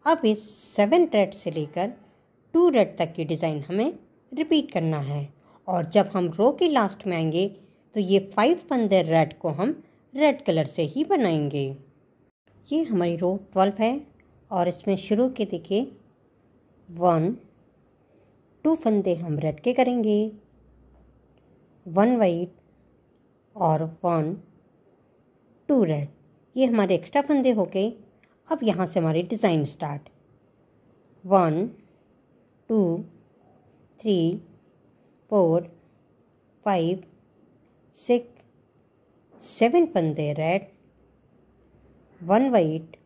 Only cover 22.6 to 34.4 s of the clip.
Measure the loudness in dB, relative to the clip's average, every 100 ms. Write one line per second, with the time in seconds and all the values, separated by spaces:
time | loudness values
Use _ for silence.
22.6 | _ _ _ _ _ _ _ _ _ -2
23.6 | 0 0 -2 -4 -2 -2 -2 -8 -16 _
24.6 | _ _ _ _ _ _ _ _ _ _
25.6 | 0 2 2 0 -6 _ _ _ _ -2
26.6 | 0 4 2 2 0 -2 0 2 2 0
27.6 | 0 -2 -4 -6 -20 _ _ _ _ -2
28.6 | -2 -2 -2 0 0 -2 -4 -2 0 0
29.6 | -2 -6 -10 -10 -14 _ _ _ _ _
30.6 | _ _ _ _ _ _ 2 2 4 0
31.6 | -4 -10 _ _ _ _ _ _ _ _
32.6 | _ 0 2 -2 -8 _ _ _ _ _
33.6 | _ _ _ _ -2 0 0 -2